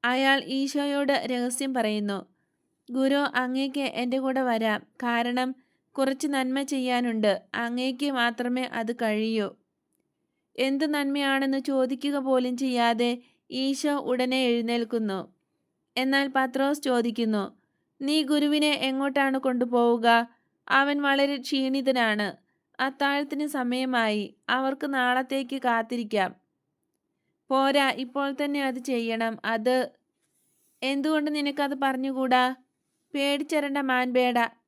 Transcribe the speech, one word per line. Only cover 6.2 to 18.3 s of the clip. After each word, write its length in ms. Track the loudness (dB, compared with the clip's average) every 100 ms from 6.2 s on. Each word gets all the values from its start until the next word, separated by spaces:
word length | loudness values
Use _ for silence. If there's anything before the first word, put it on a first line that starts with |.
| -2
നന്മ 340 | -2 -2 -2
ചെയ്യാനുണ്ട്. 800 | -2 -2 0 0 0 2 2 0 -2 -6
അങ്ങേക്ക് 560 | -4 -2 -4 -2 -2
മാത്രമേ 520 | 0 0 0 -2 -2
അത് 320 | -2 -4 -6 -2
കഴിയൂ." 600 | -2 0 0 0 -2 -6 _ _ _ _ _ _ _ _ _ -4
എന്ത് 380 | -2 0 0
നന്മയാണെന്ന് 640 | 0 -2 0 0 0 0 -2
ചോദിക്കുക 600 | 0 0 0 0 -2 -2
പോലും 400 | 2 2 2 -2
ചെയ്യാതെ 600 | -2 2 2 2 0 -2 -8 _ _
ഈശോ 460 | -4 -2 -2 -2 -2
ഉടനെ 460 | -2 -2 0 2
എഴുന്നേൽക്കുന്നു. 920 | 2 2 0 -2 -2 -2 -2 -4 -8 _ _ _ _ _ _ -2
എന്നാൽ 340 | 0 2 2 0
പത്രോസ് 460 | 0 0 0 0
ചോദിക്കുന്നു, 760 | 0 0 0 0 0 0 -2 _ _ _ _ _
"നീ 220 | -2 0
ഗുരുവിനെ 480 | 2